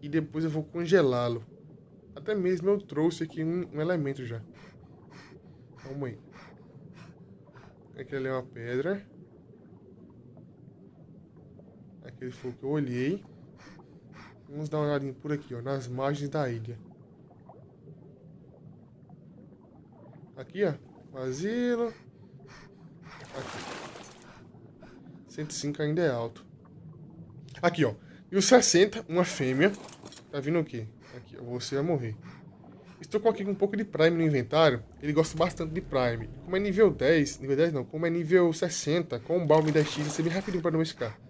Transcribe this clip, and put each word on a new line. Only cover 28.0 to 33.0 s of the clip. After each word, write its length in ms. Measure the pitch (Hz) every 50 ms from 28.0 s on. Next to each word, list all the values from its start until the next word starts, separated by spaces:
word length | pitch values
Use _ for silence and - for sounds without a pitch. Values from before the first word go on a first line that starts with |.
| - - - - - -
E 60 | - 196
o 20 |
sessenta, 640 | 190 - 254 247 233 - - 175 196 214 - - -
uma 160 | - 160 175
fêmea. 480 | 180 175 - - 143 127 131 135 160 202 202 - - - - - - - - - - -
Tá 80 | - 143
vindo 180 | 131 147 165 170
o 60 | 156
quê? 220 | - - 117 107 107 - - - - -
Aqui, 220 | 123 - - - -
ó. 40 | 123 120
Você 240 | 123 123 123 - 139
vai 100 | 139 143
morrer. 320 | 175 170 139 123 113 110 - - - - - - - - - - - - - - - - -